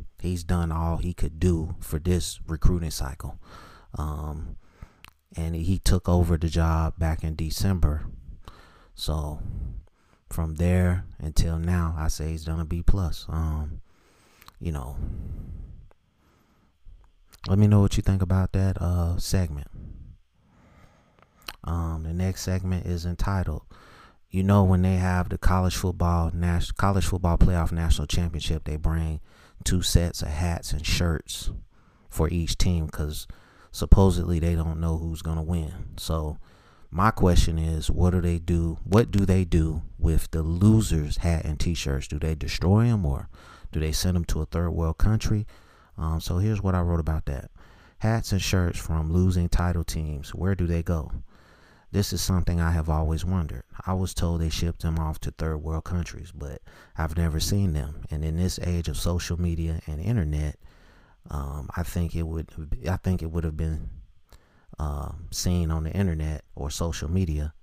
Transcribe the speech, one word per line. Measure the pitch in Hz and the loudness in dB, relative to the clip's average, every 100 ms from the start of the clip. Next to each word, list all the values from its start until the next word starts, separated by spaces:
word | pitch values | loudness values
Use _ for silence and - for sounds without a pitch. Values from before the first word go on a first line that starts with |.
| - - | -8 -8
he's | 87 90 | -4 -4
done | 82 90 82 | -2 0 0
all | 80 82 82 | -2 -2 -2
he | 90 | -2
could | 85 - 80 | -2 -4 2
do | 90 82 80 - | 2 2 -2 -8
for | - 78 | -6 -4
this | 85 87 - - - | 0 0 0 -8 -8
recruiting | 80 98 87 80 | 4 4 4 -2
cycle. | - 69 69 67 - - - - - - - | -4 -6 -8 -12 -12 -16 -20 -20 -20 -14 -8
Um, | 76 76 76 76 - - - - - _ - _ _ - | -6 -6 -8 -8 -10 -12 -16 -20 -20 _ -20 _ _ -6
and | 82 | -4
he | 82 85 92 | -2 0 2
took | - 92 - | 4 4 6
over | 87 85 82 | 4 4 2
the | 82 | 2
job | 82 82 80 80 - | 2 2 2 0 0
back | 80 80 | -2 0
in | 80 | -4
December. | 76 80 - 95 90 78 73 - - - - - - - - - | -4 -4 0 0 4 2 2 -4 -10 -16 -16 -18 -20 -20 -20 -20
So | - - 78 73 76 - - - - - _ _ _ - | -8 -4 -2 -4 -8 -8 -8 -8 -10 -16 _ _ _ -10
from | - 80 | -4 -4
there | 78 87 90 90 90 - - | 0 2 4 2 0 -4 -10
until | 78 - 82 80 | -2 2 2 0
now, | 85 90 82 80 | 0 0 0 -2
I | 78 | -4
say | - 78 | -2 -4
he's | 80 | -6
done | 80 80 | -4 -4
a | |
B | 78 85 | -4 0
plus. | - 104 85 - - | 4 4 2 -4 -6
Um, | 78 80 76 76 78 - _ _ _ _ _ - - | -4 -2 -2 -6 -10 -14 _ _ _ _ _ -20 -10
you | 85 | -6
know, | 76 67 69 - - - - - - - - - _ _ _ _ _ _ _ _ _ - - - _ _ - - | -6 -6 -6 -6 -6 -8 -10 -12 -14 -14 -16 -20 _ _ _ _ _ _ _ _ _ -20 -20 -20 _ _ -10 0
let | 98 | 4
me | 104 | 8
know | 104 | 8
what | 98 - | 6 4
you | |
think | - 95 | 2 2
about | 90 92 92 | 2 2 2
that, | 95 95 92 | 2 0 0
uh, | 87 87 85 87 | 0 0 0 0
segment. | - 98 85 73 71 - - - - - _ _ _ _ _ - - _ _ _ _ _ - - | 0 0 0 -4 -10 -14 -14 -16 -18 -20 _ _ _ _ _ -20 -20 _ _ _ _ _ -20 -12
Um, | 85 85 82 80 | -6 -4 -2 -4
the | 80 | -4
next | 87 92 92 | -2 -2 -2
segment | - 92 90 90 87 | -2 -2 0 -2 -2
is | 87 | -4
entitled, | 87 85 - 98 82 76 - - - - - _ - | -2 -2 0 0 0 -4 -8 -20 -20 -20 -20 _ -6
you | 92 | 0
know, | 95 101 | 6 8
when | 95 90 | 8 6
they | 92 | 6
have | 92 92 90 90 | 4 2 2 0
the | 92 | 2
college | - 92 92 | 4 6 2
football | - 92 87 85 85 82 | 2 -2 0 2 2 2
nas-, | 85 87 85 - | 0 0 0 0
college | - 98 98 85 | 0 2 2 2
football | 90 87 85 | 0 4 6
playoff | - 87 80 | 6 6 2
national | 82 82 - 73 | 0 2 2 2
championship, | 87 87 78 - 80 | 0 0 -2 -2 -2
they | - 76 | -2 -2
bring | 80 80 80 78 - - - - | 0 0 -2 -4 -10 -20 -20 -8
two | - 92 | 0 0
sets | 85 82 87 - | 2 0 0 -4
of | - | -4
hats | 76 87 85 - | -2 0 -2 -4
and | 73 78 | -4 0
shirts | - 87 82 - - - - - _ _ _ - | 2 2 0 -4 -6 -6 -6 -14 _ _ _ -10
for | - 78 | -2 0
each | 85 78 - | 0 0 2
team | 95 85 78 | 2 2 -2
'cause | - 76 73 - - - - - | -4 -6 -6 -12 -18 -20 -20 -14
supposedly | - - - 95 87 85 85 | -2 4 6 6 2 0 0
they | 82 | 0
don't | 82 80 80 | -2 -2 -4
know | 82 80 | -4 -4
who's | 82 80 | -4 -6
gonna | 82 80 | -6 -4
win. | 80 87 78 82 - - | -2 -4 -4 -10 -12 -10
So | - 80 78 78 - - - - - | -4 -4 -4 -8 -14 -20 -20 -20 -8
my | 78 107 | 2 2
question | - 90 85 - 80 | 4 6 8 6 2
is, | 80 80 - | 0 -2 0
what | - 90 | 2 4
do | 90 | 4
they | 85 85 | 2 0
do? | 85 85 82 78 | 0 2 2 -2
What | - 98 82 | 2 4 4
do | 98 95 | 2 2
they | 92 | 2
do | 85 85 80 78 - - | 4 2 2 -2 -6 0
with | 80 78 - | 2 2 0
the | 80 | -4
losers' | 78 87 104 113 104 80 73 - | -2 4 6 6 4 0 0 0
hat | 87 82 | 0 0
and | 80 73 | -2 0
T-shirts? | 87 82 69 67 - | 0 0 -2 -4 -4
Do | 73 | -4
they | 80 78 | -2 -2
destroy | 76 - 85 104 120 | -4 0 4 6 6
'em | 110 | 2
or | 76 65 - - - - - | 0 -2 -6 -16 -20 -18 -8
do | 78 | -4
they | 78 | -2
send | - 92 87 | 0 0 0
'em | 82 | 0
to | 80 | -2
a | 78 | 0
third | 85 85 | -2 -2
world | 82 80 - | 0 0 4
country? | 104 110 - 107 104 - - - _ - | 4 4 2 0 -2 -12 -20 -20 _ -6
Um, | 78 82 | -2 -2
so | - 87 | -2 0
here's | 107 104 | 0 0
what | 95 90 | 0 2
I | |
wrote | 87 85 | 2 0
about | 78 78 - | 0 -2 -4
that. | 67 - - - - - - | -8 -10 -18 -20 -20 -20 -2
Hats | 110 113 - | 0 0 0
and | 95 | -2
shirts | - 95 87 - | 2 2 2 -2
from | - 80 78 | -2 -2 2
losing | 87 92 90 85 | 4 4 2 2
title | - 87 85 | 2 2 -2
teams, | 78 80 78 71 - | -2 -4 -4 -6 -8
where | - 92 | -4 -2
do | 92 85 | 0 0
they | 85 | 0
go? | 82 82 69 - - - - - - - - | 0 -2 -2 -8 -10 -20 -20 -20 -20 -20 -4
This | 98 101 | -2 0
is | 85 | 0
something | - 90 87 85 | 0 2 2 2
I | 82 | 2
have | 85 78 | 2 2
always | 78 80 80 | 0 0 -2
wondered. | 87 92 78 - - - | 0 -2 -2 -8 -14 -10
I | - | -4
was | 92 92 | -2 -2
told | - 85 82 | -2 0 0
they | 80 | -2
shipped | - 85 - | 0 -2 -2
them | 82 82 | -2 -2
off | 78 78 | -2 -4
to | - | -8
third | - 80 78 | -4 -4 -4
world | 76 80 | -4 -6
countries, | - 90 82 76 78 | -4 -4 -4 -10 -14
but | 76 71 69 - - - - | -12 -12 -14 -18 -20 -14 -6
I've | 80 78 | -4 0
never | 82 78 | 0 0
seen | - 101 95 | 0 2 2
them. | 76 67 76 - | 0 -4 -8 -8
And | 76 | -4
in | 78 80 | -2 0
this | 90 - | -2 -2
age | 85 85 82 | -2 -2 -2
of | 73 | -2
social | 87 87 - 85 | 0 -2 -2 -2
media | 87 82 82 80 - | -2 -2 -2 -4 -6
and | 76 | -6
internet, | 95 120 76 76 76 - - - - - _ _ - | 0 0 0 -2 -4 -6 -18 -20 -20 -20 _ _ -10
um, | 73 69 73 - - | -8 -8 -8 -8 -6
I | |
think | 85 87 85 | -4 -2 -2
it | 82 | -2
would, | 82 82 - - 73 - - | -4 -6 -8 -10 -6 -4 -2
I | 92 | 0
think | 92 87 | 0 -2
it | 80 | -2
would | 82 | -2
have | 80 78 | -2 -2
been, | 80 78 80 - - - _ - _ _ - - | -4 -4 -8 -12 -18 -20 _ -20 _ _ -18 -8
uh, | 73 71 71 76 87 | -6 -6 -8 -10 -10
seen | - 92 87 80 | -4 0 2 2
on | 80 | 0
the | 80 | -2
internet | 95 95 80 78 76 - | 0 0 0 -4 -6 -10
or | - 71 | -8 -6
social | - 85 - 73 | -4 -4 -4 -2
media | 90 87 76 76 - | 0 0 -2 -4 -8